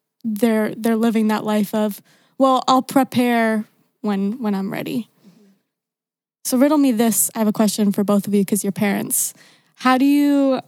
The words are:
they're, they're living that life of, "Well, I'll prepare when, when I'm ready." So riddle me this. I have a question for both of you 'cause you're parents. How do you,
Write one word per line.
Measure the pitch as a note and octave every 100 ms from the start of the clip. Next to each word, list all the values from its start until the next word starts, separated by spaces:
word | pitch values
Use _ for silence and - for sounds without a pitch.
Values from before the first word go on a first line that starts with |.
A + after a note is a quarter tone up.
| _ _
they're, | A3+ G#3 A#3 A3 G#3+ -
they're | A3+ A3
living | A#3 A3 G#3+
that | G#3+
life | G#3+ G#3+ G3+
of, | A3 G#3+ G3+ - _ _ -
"Well, | C4 C4 -
I'll | C4
prepare | - C#4 C4 B3 B3 A#3 A3+ A3 G#3+ _ _ _
when, | G#3 G3 G3+ B3
when | G#3+ G3
I'm | F#3+
ready." | - A#3+ B3 A3 _ G3+ _ G3+ _ _ _ _ _ _ _ _ _
So | - B3+
riddle | C#4+ D4+
me | C#4
this. | A3 A#3 G#3 - A#3
I |
have | G#3+
a |
question | - G#3+ - G#3
for | G3
both | G3+ G3+ G3+
of |
you | G3+
'cause | F#3+ G3+
you're | G3+
parents. | - G3+ G#3 - - - - - _ _ -
How | B3 C4
do | C#4
you, | C#4+ C#4+ C#4+ C4+ C4